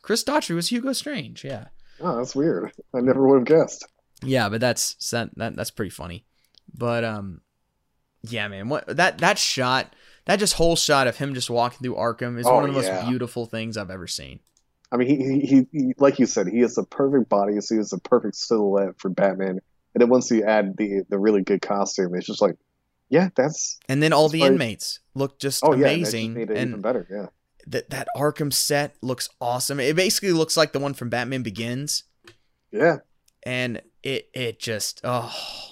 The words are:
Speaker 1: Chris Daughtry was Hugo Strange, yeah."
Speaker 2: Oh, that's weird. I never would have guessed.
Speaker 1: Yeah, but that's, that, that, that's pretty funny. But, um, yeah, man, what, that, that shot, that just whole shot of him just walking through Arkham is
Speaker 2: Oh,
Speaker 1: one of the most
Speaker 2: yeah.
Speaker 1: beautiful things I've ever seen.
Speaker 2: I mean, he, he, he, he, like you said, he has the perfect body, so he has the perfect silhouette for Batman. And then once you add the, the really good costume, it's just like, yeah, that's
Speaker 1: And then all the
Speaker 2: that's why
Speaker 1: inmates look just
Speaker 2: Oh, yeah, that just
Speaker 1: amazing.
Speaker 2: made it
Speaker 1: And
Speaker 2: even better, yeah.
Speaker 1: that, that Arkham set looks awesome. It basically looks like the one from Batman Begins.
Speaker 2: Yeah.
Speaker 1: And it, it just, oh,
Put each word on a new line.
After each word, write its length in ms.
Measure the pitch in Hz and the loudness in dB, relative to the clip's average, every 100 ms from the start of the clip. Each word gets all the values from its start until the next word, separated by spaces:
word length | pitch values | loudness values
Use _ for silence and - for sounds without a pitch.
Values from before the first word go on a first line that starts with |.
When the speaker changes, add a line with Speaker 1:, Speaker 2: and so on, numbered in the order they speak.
Speaker 1:
Chris 220 | - 214 | -4 -2
Daughtry 320 | - 151 - 170 | 0 -2 0 -4
was 140 | 170 | -2
Hugo 240 | 240 262 | -4 -4
Strange, 520 | 262 294 254 117 - 139 | -4 -6 -8 -10 -12 -10
yeah." 220 | 120 - - - - | -10 -12 -20 -20 -8
Speaker 2:
Oh, 160 | 180 120 | -4 -4
that's 180 | 127 135 | -4 0
weird. 360 | 160 95 104 - - | 0 0 -4 -10 -8
I 80 | 127 | 0
never 240 | 127 127 135 | 2 6 6
would 120 | 139 | 6
have 60 | 120 | 6
guessed. 400 | 156 135 - - _ _ - | 4 4 -2 -18 _ _ -10
Speaker 1:
Yeah, 260 | 127 131 107 | -2 0 2
but 120 | 110 | 0
that's, 340 | 123 113 - - - | 0 0 -2 -4 -6
that, 180 | 117 113 - | -4 -6 -6
that, 180 | 110 - | -8 -6
that's 160 | - | -8
pretty 180 | - 98 | -6 -8
funny. 360 | - 87 87 _ _ _ _ _ | -8 -12 -12 _ _ _ _ _
But, 300 | 120 117 117 | -8 -4 -2
um, 380 | 113 107 98 85 _ _ _ _ _ _ _ _ | -2 -4 -8 -12 _ _ _ _ _ _ _ _
yeah, 240 | 110 117 104 | -10 -6 -6
man, 220 | 98 110 | -6 -4
what, 160 | 147 - 135 | -4 -4 0
that, 200 | 180 - | 0 2
that 180 | 170 208 | 0 0
shot, 580 | - - 127 131 - _ _ _ - | -2 0 0 0 -4 _ _ _ -2
that 120 | 190 | 0
just 160 | 208 | 2
whole 220 | - 170 165 | 2 2 4
shot 320 | - 139 127 | 2 4 2
of 100 | - | 0
him 160 | 139 | -4
just 160 | 131 - | -6 -2
walking 300 | 120 120 - | 0 0 -2
through 160 | 127 - | -6 -2
Arkham 440 | 117 110 120 120 | -2 -2 -6 -2
is 80 | 123 | 4
Speaker 2:
Oh, 80 | 127 | 4
Speaker 1:
one 80 | |
of 60 | 139 | 4
the 60 | 139 | 0
most 60 | 95 | -2
Speaker 2:
yeah. 200 | 92 117 | -2 -2
Speaker 1:
beautiful 380 | 123 120 120 117 | -4 -4 -6 -8
things 320 | 113 113 110 | -6 -6 -8
I've 140 | 92 | -8
ever 160 | 95 85 | -10 -8
seen. 320 | - 67 - _ _ _ _ - | -10 -10 -18 _ _ _ _ -4
Speaker 2:
I 60 | 123 | 0
mean, 100 | 123 | 2
he, 80 | 143 | 2
he, 240 | 131 139 | 2 0
he, 280 | 131 135 127 | 4 6 4
he, 220 | 151 131 - | 0 -2 4
like 220 | 139 135 | 4 4
you 60 | 117 | 2
said, 220 | - 92 | 2 0
he 120 | 113 | 2
has 160 | 117 - | 2 0
the 80 | |
perfect 440 | 98 - 139 139 107 | -4 0 2 2 2
body, 320 | 101 101 104 | 2 2 -2
so 140 | - 110 | -2 -2
he 40 | |
has 100 | 101 | -2
the 80 | 95 | -4
perfect 380 | - 120 110 - | 2 2 2 -6
silhouette 580 | - 113 101 98 95 - | 0 2 2 2 0 -4
for 120 | 95 | -6
Batman. 500 | 90 98 92 95 92 - _ _ | 0 0 0 -4 -4 -10 _ _
And 80 | 113 | 2
then 80 | 120 | 6
once 220 | 127 123 | 4 4
you 120 | 113 | 2
add 340 | 107 107 98 95 | 4 2 2 0
the, 260 | 104 98 92 | -2 -2 -2
the 100 | 101 | 0
really 220 | 107 101 | 4 4
good 200 | 92 98 | 2 0
costume, 540 | - 101 98 - 92 90 | 0 -2 -2 -2 -2 -4
it's 120 | - | -6
just 140 | 104 | 0
like, 160 | 101 80 _ _ _ _ - | 0 0 _ _ _ _ 0
yeah, 200 | 151 185 - | 2 2 2
that's 440 | 139 160 - - - | 0 0 -8 -8 -4
Speaker 1:
And 120 | 135 | 0
then 120 | 156 | 4
all 160 | 147 156 | 4 4
the 100 | 156 | 4
Speaker 2:
that's 100 | 139 | 4
why 40 | |
Speaker 1:
inmates 460 | 131 117 98 - - _ | 4 2 -6 -10 -12 _
look 240 | 131 139 - | -6 -6 -4
just 240 | 139 127 | -4 2
Speaker 2:
Oh, 100 | 156 | 4
yeah, 140 | 131 139 | 6 4
that 100 | 160 | 4
just 140 | 165 | 0
Speaker 1:
amazing. 200 | 117 113 | -2 -4
Speaker 2:
made 160 | 117 107 | -4 -4
it 80 | 107 | -2
Speaker 1:
And 120 | 127 | -4
Speaker 2:
even 120 | 104 | -4
better, 260 | 104 123 - | -2 -2 -4
yeah. 160 | 101 95 _ _ _ - | -10 -12 _ _ _ -8
Speaker 1:
that, 220 | 139 - | -8 -8
that 180 | 131 135 127 | -10 -8 -2
Arkham 380 | 147 147 147 | -2 -2 -2
set 420 | - - 143 147 - | -2 0 0 -2 -6
looks 280 | 127 123 - - | -6 -6 -6 -6
awesome. 380 | 120 123 - 139 | -4 -2 -2 -2
It 160 | 131 160 | 0 2
basically 360 | 190 214 202 | 2 0 0
looks 240 | 165 156 - | 0 2 2
like 180 | 156 | 2
the 60 | 139 | 0
one 140 | 139 | -4
from 160 | 135 120 | -6 -4
Batman 340 | 117 123 131 | -4 -4 -4
Begins. 600 | 117 98 117 123 147 - - _ - _ _ _ _ | -6 -6 -6 -6 -4 -6 -6 _ -20 _ _ _ _
Speaker 2:
Yeah. 260 | 214 165 147 _ _ _ _ | 2 2 2 _ _ _ _
Speaker 1:
And 380 | 123 127 127 113 - _ | -8 -4 -4 -6 -12 _
it, 260 | 135 131 - | -6 -6 -6
it 260 | 131 120 110 | -8 -8 -6
just, 420 | - 107 - - | -6 -6 -6 -8
oh, 280 | 123 123 113 - - - - | -4 -4 -6 -12 -12 -14 -16